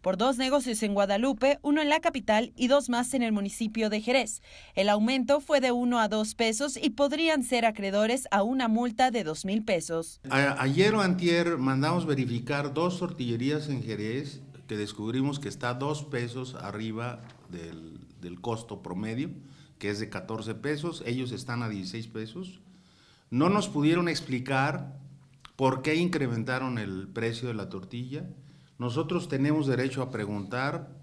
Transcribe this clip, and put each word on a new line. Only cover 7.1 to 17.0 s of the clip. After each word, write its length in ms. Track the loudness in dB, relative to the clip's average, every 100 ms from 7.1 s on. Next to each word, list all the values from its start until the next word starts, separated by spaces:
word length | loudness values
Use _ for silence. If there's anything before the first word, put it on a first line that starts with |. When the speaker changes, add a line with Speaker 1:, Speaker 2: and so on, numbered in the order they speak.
| 4 2 2
Speaker 1:
ser 240 | 2 2 2
acreedores 600 | 2 0 2 4 2 2
a 120 | 2
una 260 | 2 2 2
multa 420 | 2 2 4 2
de 120 | 4
dos 220 | -2 -4
mil 180 | -2 -2
pesos. 600 | 2 0 0 -4 -4 -10 0
Speaker 2:
A-, 260 | 4 4 2
ayer 360 | 0 6 6
o 80 | 6
antier 560 | 4 4 4 4 4 2
mandamos 480 | 2 2 2 2 2
verificar 680 | 0 0 -2 -2 -2 -2
dos 260 | 0 0 0
tortillerías 680 | -4 -4 -2 0 0 -2 -2
en 140 | -6
Jerez 580 | -4 -4 -4 -4 -6 -12 -18 -20 -8
que 120 | -6
descubrimos 600 | -6 -6 -4 0 0 -2
que 100 | -6
está 240 | -6 -4
dos 300 | -2 -4 -4
pesos 500 | -4 -6 -4 -6 -10
arriba 680 | -10 -10 -6 -6 -6